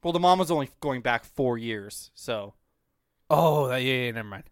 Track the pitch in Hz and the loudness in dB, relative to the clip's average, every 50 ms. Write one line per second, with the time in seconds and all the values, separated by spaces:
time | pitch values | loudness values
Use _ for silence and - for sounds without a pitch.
0 | - 170 170 175 175 180 185 185 190 156 175 151 139 - - _ - 147 135 127 | -4 -2 0 4 6 6 6 6 4 0 0 -2 -2 -4 -10 _ -4 -4 -4 -2
1 | 117 127 120 117 - - _ - 135 127 120 117 113 117 110 104 98 104 - - | 0 0 0 0 -2 -8 _ -2 0 0 0 -2 -4 -6 -6 -6 -8 -12 -16 -16
2 | - - _ - - - 117 107 101 101 - _ _ _ _ _ _ _ _ _ | -18 -20 _ -16 -8 -6 -6 -6 -6 -12 -16 _ _ _ _ _ _ _ _ _
3 | _ _ _ _ _ _ 151 151 165 160 151 151 139 131 123 131 127 131 131 127 | _ _ _ _ _ _ 2 4 4 4 2 2 0 0 -2 -2 0 0 0 0
4 | 123 120 113 113 110 104 101 95 87 - | -2 -4 -6 -8 -10 -12 -14 -16 -18 -20